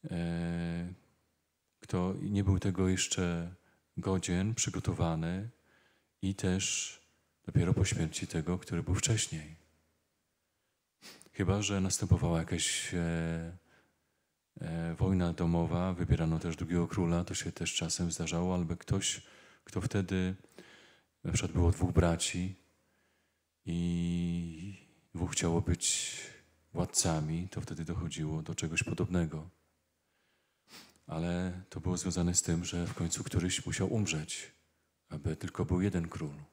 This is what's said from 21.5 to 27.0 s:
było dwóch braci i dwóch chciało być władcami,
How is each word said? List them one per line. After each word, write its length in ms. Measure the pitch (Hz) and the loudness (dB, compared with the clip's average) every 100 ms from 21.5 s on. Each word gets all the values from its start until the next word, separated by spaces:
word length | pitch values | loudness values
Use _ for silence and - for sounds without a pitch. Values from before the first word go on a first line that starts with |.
było 180 | - 87 | 4 4
dwóch 220 | - 90 | 4 4
braci 640 | 87 87 85 - 90 92 98 _ _ _ _ _ _ _ _ _ _ | 6 6 4 0 -2 -4 -6 _ _ _ _ _ _ _ _ _ _
i 1200 | - 85 87 87 85 87 87 85 85 80 98 98 - _ _ | -4 -2 0 0 0 0 0 -2 -4 -8 -12 -12 -20 _ _
dwóch 180 | 85 87 | -4 -2
chciało 280 | - 85 85 | 2 2 2
być 560 | 80 85 - - - - - - _ _ _ | 2 2 2 0 -2 -8 -12 -16 _ _ _
władcami, 760 | - 90 - | -2 0 2